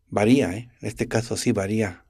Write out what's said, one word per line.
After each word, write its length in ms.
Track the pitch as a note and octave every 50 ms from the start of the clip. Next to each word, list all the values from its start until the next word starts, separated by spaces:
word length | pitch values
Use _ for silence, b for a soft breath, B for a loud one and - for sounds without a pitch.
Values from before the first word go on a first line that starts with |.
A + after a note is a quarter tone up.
| b -
varía, 440 | - G2+ G#2 A2 B2+ C3+ B2+ F2 F2+
¿eh? 160 | G#2 A#2+ - - _
En 80 | - G#2+
este 180 | - - B2
caso 300 | A#2 - A2+ A#2 - A2
sí 160 | - - - B2
varía 520 | G2+ F#2+ G2 G#2+ A2 A2 F#2+ F2 - - _